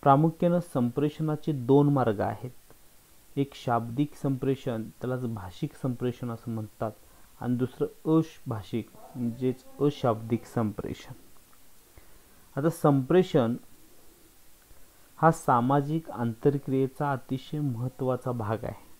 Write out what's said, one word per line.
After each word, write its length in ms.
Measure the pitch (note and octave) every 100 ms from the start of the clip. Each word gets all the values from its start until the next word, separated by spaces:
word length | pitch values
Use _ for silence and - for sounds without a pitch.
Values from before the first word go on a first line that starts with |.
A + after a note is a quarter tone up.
प्रामुख्यानं 580 | C#3+ C#3 D#3+ D#3+ F3 F3
संप्रेषणाचे 920 | E3 C#3 B2 A#2+ D3 D3 D#3 D3+ -
दोन 380 | C#3+ A#2+ C3+ D3
मार्ग 300 | C#3+ A#2 G#2
आहेत. 300 | G2+ G#2 B2 - - - - - _ - _ -
एक 180 | C#3
शाब्दिक 640 | - - A#2 A#2 A#2 D3 -
संप्रेषण, 600 | C#3 C3+ C3+ C3 - A2+
त्यालाच 420 | A2 - B2+ B2+ B2
भाषिक 480 | A2+ F2+ - D3+
संप्रेषण 560 | - C3+ A#2+ B2 A#2+ B2
असं 220 | A#2 -
म्हणतात, 400 | A2+ G#2+ - A2 - - - - -
आणि 160 | A#2+ B2
दुसरं 640 | B2+ - D3 - - D#3+
अभाषिक 720 | D#3+ - - A2 G2 A#2 G#2 - - C#3
म्हणजेच 500 | A#2 A2 B2+ B2 - -
अशाब्दिक 680 | C#3+ - B2+ A2+ A2+ A2+ -
संप्रेषण. 680 | - A2 G#2 - - - - - - - - - - - - - - - - - -
आता 140 | D#3
संप्रेषण 880 | D#3+ D#3 C#3 C3 F3+ F#3 D#3 A2+ A#2+ - - - - - - - - - - - - - - - -
हा 140 | D#3+
सामाजिक 800 | E3 - B2+ A#2+ C#3+ C#3+ D#3+ -
आंतरक्रियेचा 1000 | G2+ A#2+ A2+ D3 C#3 - C3 C3 - C#3+
अतिशय 480 | C3+ - C3 - D3+
महत्त्वाचा 720 | D3 A#2 B2 - B2+ B2 -
भाग 260 | A#2+ G#2+ A2
आहे. 220 | - - -